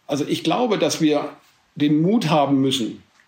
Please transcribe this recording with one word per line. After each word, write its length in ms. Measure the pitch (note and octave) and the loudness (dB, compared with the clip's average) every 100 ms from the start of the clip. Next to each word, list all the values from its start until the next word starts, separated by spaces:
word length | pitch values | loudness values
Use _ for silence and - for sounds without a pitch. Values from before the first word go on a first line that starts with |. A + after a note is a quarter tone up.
| - | -8
Also 180 | C#3+ D3 | -6 -2
ich 160 | E3+ | -4
glaube, 360 | D#3 G3 B3 F3+ | -2 -2 0 0
dass 200 | D#3 - | -2 0
wir 300 | D#3 C#3+ - - _ _ _ - | 0 0 -4 -14 _ _ _ -2
den 280 | D3 D3+ | 0 2
Mut 260 | E3+ A#3 D#3 | 2 2 2
haben 320 | D#3 C#3 C#3 | 2 2 2
müssen, 400 | C3+ B2+ G#2 - - _ | 2 0 -4 -8 -18 _